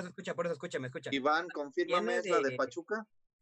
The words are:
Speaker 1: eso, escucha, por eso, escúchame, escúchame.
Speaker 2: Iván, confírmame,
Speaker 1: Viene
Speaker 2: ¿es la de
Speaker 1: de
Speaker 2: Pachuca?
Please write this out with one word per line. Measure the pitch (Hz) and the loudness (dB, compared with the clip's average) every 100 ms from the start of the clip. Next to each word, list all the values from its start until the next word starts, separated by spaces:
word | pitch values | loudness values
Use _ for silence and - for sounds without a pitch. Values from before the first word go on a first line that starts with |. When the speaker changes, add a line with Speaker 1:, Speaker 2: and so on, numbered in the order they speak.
| 180 | -4
Speaker 1:
eso, | |
escucha, | 196 180 160 | -8 -6 -2
por | 175 | -2
eso, | |
escúchame, | 143 175 156 127 | -2 -4 -4 -4
escúchame. | 127 123 139 | -6 -4 2
Speaker 2:
Iván, | 143 160 175 | 4 4 2
confírmame, | 151 143 175 170 175 220 | -4 -2 0 2 2 2
Speaker 1:
Viene | - | 0
Speaker 2:
¿es | 202 | 2
la | 147 | 4
de | 139 | 4
Speaker 1:
de | 127 | 2
Speaker 2:
Pachuca? | 131 170 - 220 214 _ _ _ | -2 -4 -4 -6 -6 _ _ _